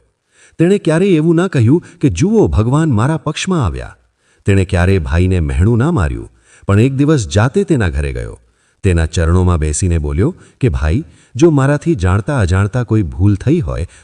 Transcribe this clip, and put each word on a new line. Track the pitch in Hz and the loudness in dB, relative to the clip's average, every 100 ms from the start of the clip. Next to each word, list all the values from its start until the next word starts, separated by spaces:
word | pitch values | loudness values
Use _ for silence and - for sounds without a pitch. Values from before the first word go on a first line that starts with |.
| _ _ _ _ _ - | _ _ _ _ _ -2
તેણે | 170 202 | 0 2
ક્યારેય | 165 160 202 | 0 0 2
એવું | 160 165 | 2 2
ના | 165 185 | 2 0
કહ્યું | 143 110 170 - - | 0 2 2 -2 -4
કે, | 143 | -2
"જુઓ, | 85 175 220 117 | 0 0 2 2
ભગવાન | 82 113 147 160 | 2 0 0 0
મારા | 107 131 160 | 0 0 -2
પક્ષમાં | 151 - 185 180 98 | -6 -8 -4 -2 -2
આવ્યા." | 64 58 - _ _ _ _ | -6 -14 -20 _ _ _ _
તેણે | - 98 | -2 0
ક્યારેય | 92 90 90 95 | 0 0 2 0
ભાઈને | 67 82 92 92 | 0 0 0 0
મહેણું | 73 65 101 117 | -2 0 2 2
ના | 147 | 0
માર્યું, | 196 76 58 104 _ _ _ - | 0 -2 -6 -12 _ _ _ -2
પણ | 101 | 2
એક | 131 | 2
દિવસ | 135 147 156 82 | 2 2 0 0
જાતે | 101 117 196 | 0 0 0
તેના | 196 139 87 | 0 0 0
ઘરે | 69 71 | -2 -6
ગયો. | 60 55 53 _ _ _ _ | -8 -12 -16 _ _ _ _
તેના | 95 85 80 | 0 0 0
ચરણોમાં | 90 80 90 90 85 | 0 2 2 2 0
બેસીને | 78 73 90 85 | -2 -2 -2 -2
બોલ્યો | 73 73 131 - - - | -2 -2 -2 -4 -18 -4
કે, | 120 | -4
"ભાઈ, | 67 76 110 - - _ | -2 -2 -2 -6 -18 _
જો | 113 165 | 2 2
મારાથી | 139 135 147 170 | 4 0 0 -2
જાણતા | 139 90 95 - 143 | -2 0 -2 -2 -2
અજાણતા | 90 95 101 - | 0 0 0 -2
કોઈ | - 110 | -2 -2
ભૂલ | 80 67 101 | -2 0 0
થઈ | 98 127 170 | 0 0 -2
હોય, | 85 62 - - | -2 -6 -10 -12